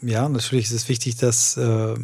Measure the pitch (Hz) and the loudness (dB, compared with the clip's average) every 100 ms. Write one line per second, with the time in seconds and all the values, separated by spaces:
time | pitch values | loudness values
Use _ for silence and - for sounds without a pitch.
0 | 123 113 147 127 - 131 107 117 - 120 | -2 0 0 0 0 0 0 -2 -2 -2
1 | 123 117 123 117 - - 120 113 110 117 | -2 0 2 2 2 0 0 2 0 -4